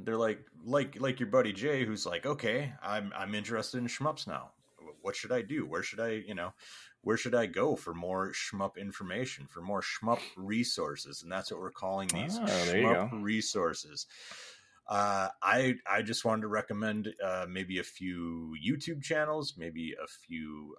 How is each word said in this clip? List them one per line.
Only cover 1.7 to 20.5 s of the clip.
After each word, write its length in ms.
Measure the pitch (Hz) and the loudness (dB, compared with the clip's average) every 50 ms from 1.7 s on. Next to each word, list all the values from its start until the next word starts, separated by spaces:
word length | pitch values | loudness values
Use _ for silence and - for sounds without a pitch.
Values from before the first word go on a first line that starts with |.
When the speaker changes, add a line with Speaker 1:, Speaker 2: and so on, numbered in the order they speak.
| 143 135 123 | 2 4 2
Speaker 1:
who's 220 | 107 107 98 - | 2 0 -2 -2
like, 180 | - 87 85 - | -2 -2 -2 0
"Okay, 460 | 135 147 143 - 110 113 135 147 139 143 - - | -2 -2 0 2 2 2 2 0 -2 -6 -6 -4
I'm, 300 | 98 104 107 104 98 - | -2 -2 -2 -2 -4 -4
I'm 180 | 87 98 98 104 | -6 -4 -2 -2
interested 440 | 104 104 110 117 110 110 - - 123 | -2 -2 -2 -2 -2 -2 -2 -2 -2
in 80 | 123 | -2
shmups 400 | 117 - - 135 151 156 - - | -2 -2 0 0 0 0 -2 -4
now. 260 | 104 80 65 - - - _ _ _ _ - | -6 -6 -6 -6 -8 -16 _ _ _ _ -20
Wh-, 260 | 78 78 76 - - | -18 -18 -16 -8 -4
what 120 | 98 98 | -4 -4
should 160 | - - 107 123 | -2 -2 0 0
I 100 | 127 117 | 0 0
do? 240 | 101 147 151 - | 0 -2 -2 -2
Where 160 | 73 78 87 92 | -2 -2 -2 -2
should 180 | - 107 101 | -2 -2 -2
I, 100 | 113 117 110 110 - | -2 0 0 -2 -4
you 80 | 101 104 | -4 -4
know, 200 | 90 85 92 - - - - - - - - - _ - | -4 -4 -6 -6 -10 -18 -18 -18 -18 -18 -20 -18 _ 0
where 140 | 95 113 | 2 2
should 180 | 113 - 123 113 | 2 2 4 4
I 120 | 120 113 | 4 4
go 280 | 95 82 92 117 156 127 | 4 2 2 4 4 4
for 180 | - - 87 82 | 2 -2 -6 -6
more 360 | 85 87 90 92 92 95 98 - | -4 -2 -2 0 0 0 0 -2
shmup 440 | - - - - 95 98 95 - | -4 -4 -4 -2 -2 -2 -2 -2
information, 680 | - 101 98 95 - 104 90 92 113 131 123 - - 69 | -4 -8 -8 -8 -6 -6 -4 -2 -2 -2 -4 -4 -8 -12
for 140 | 69 - 87 | -14 -12 -8
more 220 | 87 92 101 95 - | -4 -2 -2 -2 -2
shmup 380 | - - - 107 113 120 117 - - - | -2 -4 -2 2 2 2 2 2 -4 -10
resources?" 880 | 92 95 98 107 117 120 117 - - 85 73 71 71 - 69 71 - 82 | -8 -4 0 2 2 2 2 2 0 0 -2 -2 -6 -8 -10 -10 -12 -8
And 100 | 82 92 | -4 -4
that's 180 | 95 90 - | -4 -2 -4
what 100 | - 82 | -6 -6
we're 100 | 92 92 - | -6 -8 -8
calling 360 | - - 95 95 95 98 92 | -4 -2 -2 0 0 2 2
these 300 | 82 - - 165 202 233 | 2 2 0 -2 -2 0
Speaker 2:
Oh, 80 | 233 | 0
there 300 | 104 98 90 85 87 87 98 | 2 2 4 4 4 6 6
you 60 | - | 6
Speaker 1:
shmup 80 | 110 - | 6 6
Speaker 2:
go. 160 | 90 98 120 120 | 6 4 0 0
Speaker 1:
resources. 960 | 107 104 101 110 110 107 - - 104 87 82 78 - - 76 73 71 - - - - - - - - - - - - - _ _ - _ | -2 0 0 2 2 2 0 2 2 2 2 2 -2 -6 -10 -10 -10 -10 -10 -12 -18 -16 -14 -14 -14 -14 -16 -18 -20 -20 _ _ -16 _
Uh, 420 | - 107 101 104 101 98 98 95 95 - - - | 0 2 4 4 4 4 4 2 0 0 2 4
I, 340 | 95 110 127 131 131 123 - - 101 | 6 6 6 6 4 2 0 0 2
I 140 | 98 104 110 | 2 2 2
just 220 | 104 113 - - | 2 0 0 2
wanted 180 | 117 110 110 110 | 2 2 2 2
to 60 | 107 | 0
recommend, 680 | 104 107 104 - 107 104 110 110 107 107 101 107 - - 98 | 0 0 0 0 -2 -2 0 0 0 0 -2 -4 -4 -4 -2
uh, 220 | 95 92 92 90 87 | -2 0 -2 -2 -4
maybe 300 | 90 95 98 90 92 92 | -4 -4 -4 -2 -2 -2
a 60 | 87 | -2
few 720 | - - - 95 90 90 87 85 85 82 82 82 80 80 76 78 | -4 -6 -6 -4 -4 -4 -2 -4 -4 -4 -4 -6 -6 -8 -4 0
YouTube 380 | 104 151 143 - 170 165 147 131 | 0 0 0 0 -4 -6 -4 -2
channels, 520 | - 165 151 151 151 156 156 143 - - | -2 0 2 2 2 0 -2 -4 -6 -6
maybe 380 | - 82 85 80 82 82 78 - | -8 -8 -8 -6 -6 -6 -6 -6
a 120 | - 73 | -8 -10
few, 680 | - - - - - 85 80 78 76 | -12 -14 -16 -14 -10 -8 -8 -8 -8